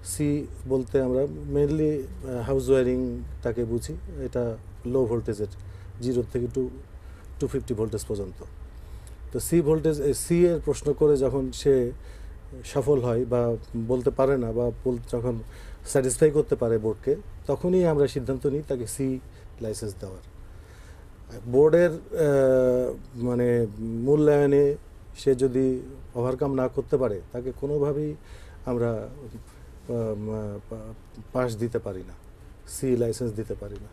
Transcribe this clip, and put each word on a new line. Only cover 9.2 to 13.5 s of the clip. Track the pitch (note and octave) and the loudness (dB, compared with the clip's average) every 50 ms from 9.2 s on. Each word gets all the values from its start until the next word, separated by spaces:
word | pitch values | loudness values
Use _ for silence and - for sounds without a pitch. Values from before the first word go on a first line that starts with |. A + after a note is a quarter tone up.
| - - | -14 -6
তো | - B2+ | -6 -6
সি | - - E3 E3+ | -2 2 2 4
ভোল্টেজ, | D#3+ C#3 D#3+ D#3+ C#3+ D#3+ D#3 D3 | 4 4 2 4 4 0 0 2
এই | C3+ D3 C3 | 2 0 0
সি | - - - E3+ E3+ F3 | 0 0 2 4 6 6
এর | F3 E3+ D#3 - | 6 4 2 0
প্রশ্ন | - C#3 - - D3 C#3+ | 0 -2 0 0 -2 2
করে | - D#3 D3+ D3 C3+ | 4 6 6 6 6
যখন | C3+ C3 A#2+ C#3 C3 C3 | 4 2 2 0 -2 -2
সে | A#2+ - - C#3+ C#3 C3 B2 A#2+ B2+ - - - - - - - - - - - C3 B2+ B2 | -6 0 4 4 6 6 4 2 -2 -8 -14 -16 -14 -14 -14 -14 -14 -16 -16 -16 -16 -14 -14
সফল | - - D3 B2+ C3 D3 C3+ | -4 -4 -2 2 4 2 2
হয় | A#2+ B2 A#2 A#2 B2+ | 4 2 0 0 0
বা | A#2+ B2 A#2+ A#2+ A#2+ | 2 2 2 2 2